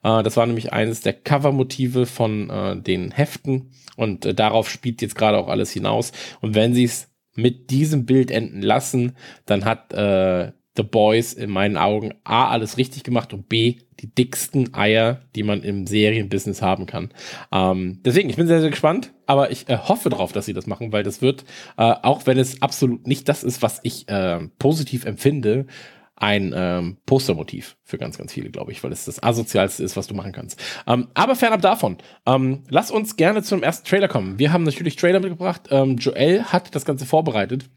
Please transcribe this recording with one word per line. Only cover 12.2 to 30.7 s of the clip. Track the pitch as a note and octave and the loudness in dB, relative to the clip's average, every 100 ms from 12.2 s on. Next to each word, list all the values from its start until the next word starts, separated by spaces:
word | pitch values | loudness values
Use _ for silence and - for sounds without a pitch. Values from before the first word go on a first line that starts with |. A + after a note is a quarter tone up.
A, | - A#2 B2+ | 0 2 2
alles | A#2+ G#2+ - | 0 -2 -2
richtig | B2+ - | -4 -4
gemacht | - A#2+ - | -2 -2 -2
und | G2+ - | -14 -2
B, | A2+ A#2 A#2+ _ - | 2 2 0 _ -18
die | A2+ | -4
dicksten | - B2 - - C#3 A#2+ | 0 0 -2 -2 -2 -2
Eier, | - G#2 A2 A2+ B2+ _ | 0 4 4 2 -2 _
die | G#2 | -6
man | G#2 G2+ | -2 -2
im | G2+ G2+ F#2+ | -4 -6 -2
Serienbusiness | G#2 G#2+ A2 G2+ G2+ G#2 F#2+ | 2 4 2 -2 -4 -4 -2
haben | F#2+ F#2+ F#2 | -2 -2 -4
kann. | D#2+ F2 - - - - | -8 -10 -14 -18 -16 -4
Ähm, | F#2+ F#2 F#2 F#2 F#2 B2+ | 0 2 0 -4 -2 0
deswegen, | A#2+ C3+ | 2 0
ich | A#2 | 0
bin | E3+ | 4
sehr, | E3 | 4
sehr | D#3 | 2
gespannt, | - D#3 F#3+ - _ - | 2 0 0 -6 _ 0
aber | C#3 C#3 | 2 2
ich, | B2+ - | -2 -2
äh, | A#2+ | -2
hoffe | - A#3 C#3+ | 0 0 0
drauf, | G#2 F2+ | -2 -4
dass | G#2 G#2 | -4 -6
sie | |
das | F#2+ - | -8 -8
machen, | F2+ A2+ | -8 -4
weil | G#2 | -2
das | G2+ - | -2 0
wird, | C3 C3 - - - - | 0 0 -12 -20 -16 2
äh, | |
auch | A2+ A2+ - C#3 - | 4 4 2 2 2
wenn | C3 | 2
es | C3 - | 2 0
absolut | B2+ - B2+ A#2+ B2 | -2 2 0 0 -2
nicht | A#2 - | -2 0
das | C#3+ | -2
ist, | B2+ - | -2 -2
was | A2 - | -2 -2
ich, | - - - | -8 -8 -6
äh, | G2+ F#2 E2+ E2 _ | -2 -2 -2 -8 _
positiv | C3+ D#3+ C3+ B2 | 0 2 -2 -4
empfinde, | - C3 C#3 D3 G#2+ B2 C3 - - - _ | -6 0 0 2 0 -2 -4 -14 -20 -20 _
ein, | _ G#2 G#2 F#2+ | _ 0 2 0
ähm, | - F2+ F2+ F2 F#2 - | -2 -2 -2 -4 -8 2
Postermotiv | C3+ C3 D#2+ C#2+ - - _ | 2 2 -4 -4 -12 -14 _
für | _ - | _ -10
ganz, | A#1+ - | -10 -12
ganz | - | -12
viele, | - - | -10 -10
glaub | - - | -12 -12
ich, | - | -10
weil | C3 | -10
es | - - | -10 -12
das | - | -2
Asozialste | A#2 A#2 A2+ G#2 F#2+ - | 0 0 0 0 0 -2
ist, | E2+ - | -6 -8
was | - | -8
du | |
machen | G2+ G2 | -10 -10
kannst. | F#2 - - - | -14 -16 -14 -14